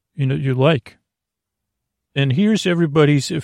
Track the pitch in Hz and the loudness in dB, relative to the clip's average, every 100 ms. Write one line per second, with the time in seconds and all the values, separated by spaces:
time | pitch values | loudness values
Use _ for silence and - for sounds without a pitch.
0 | _ - 135 147 135 127 139 143 - _ | _ -6 -4 -2 -4 0 0 0 -6 _
1 | _ _ _ _ _ _ _ _ _ _ | _ _ _ _ _ _ _ _ _ _
2 | _ 143 139 131 208 208 180 170 165 151 | _ -4 -2 0 0 0 0 0 0 2
3 | 147 143 - 160 | 4 2 -2 -8